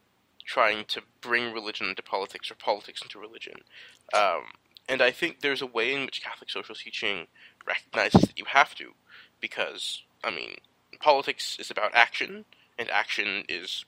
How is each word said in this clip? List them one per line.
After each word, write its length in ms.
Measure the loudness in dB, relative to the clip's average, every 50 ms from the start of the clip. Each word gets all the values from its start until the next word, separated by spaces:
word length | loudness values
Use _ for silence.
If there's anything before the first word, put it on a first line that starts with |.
| _ _ _ _ _ _ _ -18 -12
trying 380 | -2 2 4 4 4 4 2 -2
to 160 | -6 -6 -8 -8 _ _ _
bring 320 | -4 0 0 0 0 0 -4
religion 360 | -6 -6 -6 -6 -4 -4 -4
into 140 | -4 -6 -6
politics 480 | -4 -4 -4 -4 -4 -8 -12 -12 -14
or 40 | -12
politics 480 | -6 -2 -2 -2 -2 -4 -12 -12 -12 -12
into 160 | -12 -14 -16
religion. 360 | -16 -16 -16 -16 -16 -16 -16 -16 -20 _ -20 -20 -20 -20 -20 _ _ -2 2
Um, 300 | 4 4 4 2 0 -4 -8 -16 -20 _ _ -20 -12 _ -2
and 140 | 2 4 4
I 80 | 4
think 300 | 2 2 -2 -4 -2 -2
there's 200 | -2 -2 -2 -2 -4
a 40 |
way 260 | -4 -2 0 0 0 0
in 100 | -2 -4
which 160 | -6 -8 -8 -10
Catholic 260 | -10 -12 -12 -10 -10
social 240 | -10 -10 -10 -10 -12
teaching 520 | -16 -14 -10 -8 -4 -2 -2 -2 -4 -6 -12 _ -20 -20 -20 _ -12 -6
recognizes 560 | -4 -4 -4 -6 _ 0 0 4 8 8 8 8
that 160 | 6 0 -2
you 80 | -4
have 280 | 2 6 6 6 6 4
to, 160 | -12 -14 -16 -18 _ _ _ -20 -20 -20 -20 _ _
because, 640 | -10 -6 -4 -4 -4 -4 -4 -8 -8 -8 -8 -10 -12 _ _ _ -6
I 60 | -4
mean, 260 | -4 -4 -6 -10 -14 -18 _ _ _ _ _ _ -12 0
politics 560 | 4 6 6 6 4 0 -4 -4 -6 -8 -8 -10
is 100 | -10 -8
about 240 | -4 -2 0 4 6
action, 500 | 6 6 6 4 -2 -6 -6 -6 -10 -16 _ -20 _ _ _ _ -8
and 120 | -4 0
action 540 | 0 0 0 0 0 -2 -2 -2 -2 -4 -4 -6
is 360 | -8 -8 -6 -8 -10 -10 -12